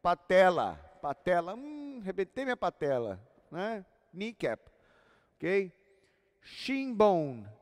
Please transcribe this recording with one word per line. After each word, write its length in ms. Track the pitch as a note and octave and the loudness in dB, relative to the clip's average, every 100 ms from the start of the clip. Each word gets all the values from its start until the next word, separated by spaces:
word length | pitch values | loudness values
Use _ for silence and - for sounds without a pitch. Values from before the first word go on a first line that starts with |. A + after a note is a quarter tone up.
Patela. 760 | F3 F3 _ F#3 F#3 E3+ G#2+ D#2 - - | 0 -2 _ 8 8 6 0 -4 -16 -10
Patela. 520 | D3 C#3 - F3 E3+ | -8 -4 0 0 0
Hum, 460 | G#3+ C#4+ D4+ C#4+ C4 | -8 -12 -12 -12 -12
rebentei 400 | F#3+ F#3 F#3 - | -10 -6 -6 -4
minha 120 | C4+ B3 | -6 -2
patela, 640 | F#3 - D3 C3 A#2 F#2+ G2+ _ _ | -4 -4 -2 -2 -2 -8 -14 _ _
né? 340 | D#3+ G3+ A3 F#3 _ _ | -8 -6 -8 -12 _ _
Kneecap. 580 | E3+ G#3+ A3 D3 A2 - _ _ _ _ _ _ _ | -10 -10 -4 -4 -4 -10 _ _ _ _ _ _ _
Ok? 360 | D#3+ G3 F#3+ _ _ _ _ _ _ _ | -2 0 -2 _ _ _ _ _ _ _
Shin 540 | - - - C4+ C4+ | -20 -14 -4 -4 -4
bone. 500 | A3 G#3 F3+ D3+ A#2+ G2+ G#2+ | 4 4 4 -2 -8 -14 -20